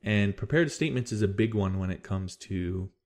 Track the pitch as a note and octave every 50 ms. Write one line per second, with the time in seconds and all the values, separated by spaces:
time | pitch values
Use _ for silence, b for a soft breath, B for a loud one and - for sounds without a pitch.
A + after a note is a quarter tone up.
0 | _ G2+ G#2+ G#2 G2+ G2+ G2 - - G#2 C#3+ D#3 E3+ D#3 - - - D#3+ - B2+
1 | A#2+ - - G#2 G#2+ G2 G2 G2 A2 A2+ A2+ G#2+ G2 F#2+ F#2+ F#2+ F#2+ F#2 F#2 -
2 | - - G2 F#2+ F#2+ F2+ - - - - F#2+ F#2 F2+ F2 F2+ F#2 F#2 F#2+ _ _
3 | _